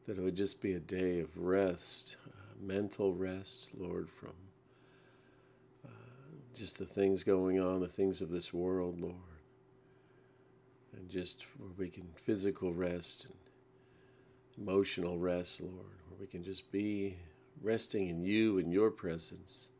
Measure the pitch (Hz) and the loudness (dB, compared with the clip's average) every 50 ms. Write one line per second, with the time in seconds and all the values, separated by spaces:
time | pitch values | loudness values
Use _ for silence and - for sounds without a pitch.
0 | _ - 101 92 92 92 87 90 101 98 - - - 101 95 87 78 - 98 90 | _ -6 -4 0 0 0 2 2 0 0 0 0 0 -2 -2 -2 -2 -4 -2 0
1 | 92 92 90 85 82 76 - 87 87 90 92 98 98 92 87 85 - - - - | 2 2 2 0 -2 -4 -6 -4 2 4 4 6 4 4 2 0 -2 -4 -4 -4
2 | - - - - - - - - - - - - 98 98 95 98 104 98 - - | -6 -8 -10 -12 -16 -20 -20 -18 -20 -18 -14 -12 -6 -2 0 0 0 0 0 2
3 | 104 95 90 87 95 92 92 95 95 - - - - - - - 92 87 87 90 | 2 2 4 2 -2 -2 -2 -6 -6 -8 -8 -8 -10 -10 -8 -8 -6 -4 -4 -4
4 | 85 85 - - - - - 87 95 98 _ _ _ _ - _ - - - - | -4 -6 -10 -16 -16 -16 -16 -18 -20 -20 _ _ _ _ -20 _ -20 -20 -20 -20
5 | - - - - _ - - - _ _ - _ - - - _ - 123 113 110 | -20 -20 -20 -20 _ -20 -20 -20 _ _ -20 _ -20 -20 -20 _ -20 -18 -18 -18
6 | 117 120 123 131 135 147 160 143 135 - - - 107 90 - - 95 87 - 98 | -20 -20 -20 -20 -18 -18 -18 -18 -20 -18 -12 -8 -6 -6 -4 -4 -6 -4 4 6
7 | 98 95 95 92 - 107 101 92 92 92 92 95 92 92 92 92 90 85 - - | 6 6 6 4 4 4 4 6 6 4 4 4 4 4 2 2 0 -2 2 2
8 | 98 95 92 - 92 80 87 87 85 - - 85 90 92 95 92 90 87 87 87 | 4 4 4 0 -2 -2 -2 -4 -4 -2 -2 0 2 2 2 2 0 -2 -2 -4
9 | 87 85 87 90 90 85 82 78 - - - - _ _ - - _ - - - | -6 -6 -6 -10 -14 -18 -20 -20 -20 -20 -20 -20 _ _ -20 -20 _ -20 -20 -20
10 | _ _ - - - - _ - - - - - _ - _ _ - - - - | _ _ -20 -20 -20 -20 _ -20 -20 -20 -20 -20 _ -20 _ _ -20 -18 -16 -16
11 | 92 90 95 90 87 - - - - - - 139 104 98 87 95 95 87 - 101 | -14 -6 -4 -4 -4 -4 -6 -8 -14 -16 -14 -14 -14 -12 -4 -4 -4 -4 -4 -12
12 | 90 87 82 - - - 110 98 95 101 - - 95 90 85 87 90 87 87 87 | -16 -16 -16 -4 0 2 2 4 4 0 0 2 -2 -2 0 0 0 0 0 -2
13 | 82 - - - - - - - - - - - _ - _ - - _ - - | -4 -4 -6 -6 -10 -12 -14 -20 -20 -20 -20 -20 _ -20 _ -20 -20 _ -20 -20
14 | - - - - - - - - _ _ - - 104 101 95 98 98 - - 92 | -20 -20 -20 -20 -20 -20 -20 -20 _ _ -14 -8 -2 4 6 6 6 4 0 -2
15 | 87 87 90 85 90 90 87 87 87 - - - 87 90 92 92 92 98 98 - | -2 -2 0 0 0 2 0 0 -2 -4 -6 -6 -8 -10 -10 -12 -14 -16 -18 -20
16 | - 85 92 98 101 - - 90 85 95 95 - - - - 98 104 104 104 101 | -18 -20 -14 -14 -14 -10 -10 -10 -8 -6 -8 -8 -8 -2 -2 0 0 0 0 0
17 | 98 98 92 87 85 80 - - - - - - - 107 110 110 - - - 107 | -2 -4 -4 -8 -14 -18 -20 -20 -20 -20 -18 -4 0 0 0 0 0 -2 0 0
18 | 95 87 85 85 87 95 104 107 110 110 101 92 82 82 87 98 110 110 110 - | 0 0 0 0 2 4 6 6 6 6 6 4 2 4 6 6 6 6 4 0
19 | - 87 80 82 - - 87 87 85 - - - - - - | -4 -4 -2 -2 -4 -8 -8 -12 -12 -10 -10 -10 -10 -12 -18